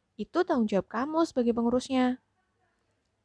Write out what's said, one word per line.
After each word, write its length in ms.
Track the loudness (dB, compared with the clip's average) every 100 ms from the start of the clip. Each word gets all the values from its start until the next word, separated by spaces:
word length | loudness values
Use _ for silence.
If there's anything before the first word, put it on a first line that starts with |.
| _ -12
Itu 240 | -4 -2
tanggung 240 | 0 0 2
jawab 240 | 0 -2
kamu 320 | -6 -2 0
sebagai 320 | 0 0 0
pengurusnya." 640 | 0 0 0 0 0 0 -2 _ _ _ _ _ _ _ _ _ _